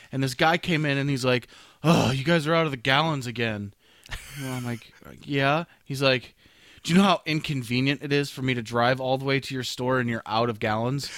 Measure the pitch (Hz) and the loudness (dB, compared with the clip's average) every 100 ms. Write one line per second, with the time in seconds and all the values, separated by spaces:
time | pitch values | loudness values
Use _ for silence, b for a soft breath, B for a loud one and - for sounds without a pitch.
0 | B 135 135 123 160 170 - 156 151 139 | B -2 -2 2 2 2 0 0 2 0
1 | 143 135 127 123 - b b b 156 165 | 0 0 2 0 -2 b b b 4 4
2 | 107 135 131 170 147 165 156 131 135 135 | 4 0 2 2 2 0 0 -2 2 2
3 | 160 143 120 117 113 104 101 - B B | 2 -2 -4 -4 -4 -4 -8 -12 B B
4 | B B - 139 131 127 120 117 - - | B B -12 -10 -8 -6 -6 -8 -12 -20
5 | - 67 - 139 135 156 170 b - 135 | -20 -18 -4 0 2 0 -2 b -10 0
6 | 139 127 - _ b b b b - 175 | 2 2 -2 _ b b b b 2 4
7 | 202 165 160 156 151 139 117 123 135 143 | 6 2 0 -4 -2 -6 -2 0 2 0
8 | 147 143 139 - 131 123 110 117 120 131 | 0 0 -2 -4 -2 -2 -2 0 2 2
9 | 131 131 135 135 - 131 120 - 127 131 | 0 -2 0 -2 -2 -8 -6 -4 -2 0
10 | 120 113 - 110 120 110 113 107 120 139 | 0 -4 -2 0 0 0 -2 0 -2 -4
11 | - | -6